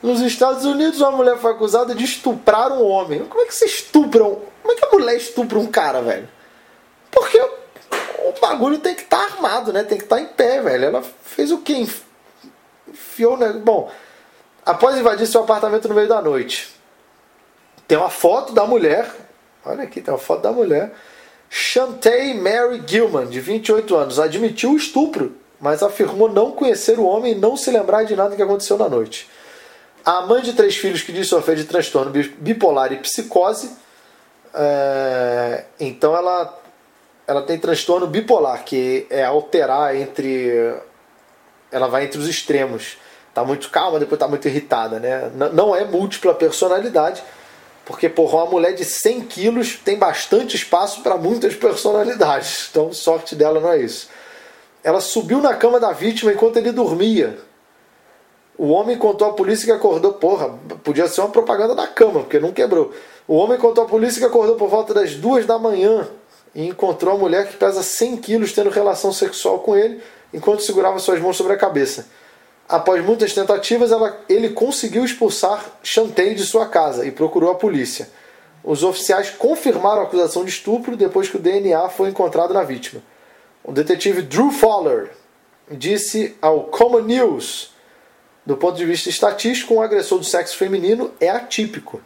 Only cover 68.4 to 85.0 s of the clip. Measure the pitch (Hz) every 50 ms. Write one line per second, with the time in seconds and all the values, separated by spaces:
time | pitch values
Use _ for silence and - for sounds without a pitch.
68.4 | 214 196 - - 202 202 190 208 202 202 185 - - 196 190 - 202 185 - -
69.4 | - 185 190 185 - - 208 202 208 226 233 - - - - - - _ - 160
70.4 | 151 208 208 208 208 - 202 185 185 190 190 185 185 - 185 165 165 185 180 -
71.4 | 190 190 202 196 - 190 160 143 139 123 - - 117 - _ - - - - _
72.4 | _ _ _ _ _ _ - 165 - 185 185 175 170 190 226 226 220 196 - 202
73.4 | 196 196 202 196 190 - 233 240 240 226 220 226 220 208 - - - - 185 214
74.4 | 233 214 - - 226 262 277 - - 220 - 226 254 247 - - 233 208 - -
75.4 | - 185 208 202 - - - - - - - - 226 214 - - 180 202 220 196
76.4 | 196 - - 226 220 220 - 175 160 147 131 120 131 139 135 - 156 156 - 180
77.4 | 160 175 180 180 - 214 175 143 127 113 - - - - - - - - - _
78.4 | _ _ _ _ _ 160 151 139 160 185 185 - - - 190 190 196 - - -
79.4 | - 254 320 311 - 285 - 175 180 196 214 208 190 - 190 180 175 156 - 185
80.4 | 185 190 180 - - 202 220 240 240 - 240 214 202 180 - 190 196 196 - 190
81.4 | 165 175 190 202 202 190 170 160 175 185 - - 196 196 196 - 185 165 - 165
82.4 | 170 180 185 196 175 - 131 120 - - - 113 - _ _ _ _ _ _ _
83.4 | _ _ _ _ _ - 139 139 151 151 185 165 - 202 190 180 165 135 135 175
84.4 | 254 285 277 - - 226 214 202 170 151 127 110